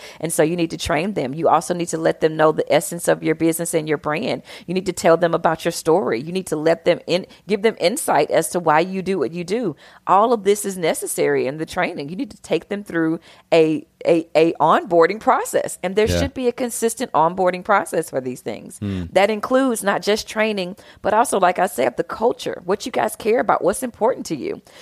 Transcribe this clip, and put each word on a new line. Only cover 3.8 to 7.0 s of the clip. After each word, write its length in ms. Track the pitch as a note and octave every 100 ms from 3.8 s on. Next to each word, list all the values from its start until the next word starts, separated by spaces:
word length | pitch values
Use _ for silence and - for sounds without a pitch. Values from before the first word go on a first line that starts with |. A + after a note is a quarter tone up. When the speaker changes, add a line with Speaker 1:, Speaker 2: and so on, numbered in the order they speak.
| D#3
Speaker 1:
your 100 | D3
brand. 440 | D3+ D3+ B2+ C3+ - - -
You 60 |
need 140 | F#3 F#3
to 40 |
tell 240 | F3 F3+ E3
them 180 | E3+
about 300 | E3 E3+ D#3+
your 80 | E3+
story. 480 | - E3 E3+ A#3 A#2
You 140 | D3+
need 140 | F#3 F3+
to 100 | D#3
let 260 | D3+ E3
them 160 | F3+ D#3+